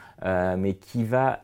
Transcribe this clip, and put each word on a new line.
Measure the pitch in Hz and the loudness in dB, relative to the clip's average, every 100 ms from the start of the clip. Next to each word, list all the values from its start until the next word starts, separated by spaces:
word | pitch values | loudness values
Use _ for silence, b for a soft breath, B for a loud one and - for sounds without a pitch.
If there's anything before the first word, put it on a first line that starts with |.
| B - | B -8
euh, | 92 92 92 92 | -2 0 0 0
mais | 98 92 | -2 -2
qui | - 120 | -6 -4
va, | 113 127 131 110 | 0 2 2 -2